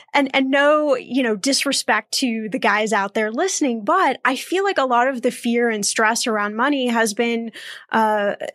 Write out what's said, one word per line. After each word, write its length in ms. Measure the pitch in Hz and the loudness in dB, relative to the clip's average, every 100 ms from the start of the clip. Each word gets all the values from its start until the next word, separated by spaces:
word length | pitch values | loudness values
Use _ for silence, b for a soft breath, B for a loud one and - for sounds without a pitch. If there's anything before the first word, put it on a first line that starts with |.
| B | B
and, 220 | - 277 | 0 2
and 160 | 277 262 | 0 2
no, 460 | 277 285 302 302 262 | 4 4 4 2 0
you 260 | - 254 | -2 0
know, 140 | 247 214 | 0 0
disrespect 720 | 269 262 277 262 - 220 - | 0 0 0 -2 0 0 -2
to 340 | - 262 226 214 | -2 -2 -2 -4
the 100 | 175 | -2
guys 340 | 214 208 220 | 0 2 2
out 220 | 208 196 | 0 0
there 160 | 220 214 | -2 -2
listening, 540 | 233 381 - 294 233 | -2 -2 0 -2 -2
but 360 | 208 359 330 - | 0 2 2 0
I 100 | - | -2
feel 300 | 262 - 370 | -2 -2 -2
like 140 | 392 349 | 0 0
a 60 | |
lot 220 | 262 240 254 | 2 2 2
of 160 | 262 | 0
the 80 | 240 | -2
fear 400 | 240 240 233 240 | -2 -2 0 0
and 160 | 220 202 | 0 -2
stress 400 | - 220 226 - | 0 0 0 -2
around 300 | 214 208 214 | -2 -2 0
money 320 | 262 285 247 | 0 0 0
has 260 | 233 226 | 0 0
been, 380 | 208 233 233 226 B B B B | 0 -2 -2 -6 B B B B
uh, 420 | 226 220 214 202 - - | 0 2 2 0 -2 -6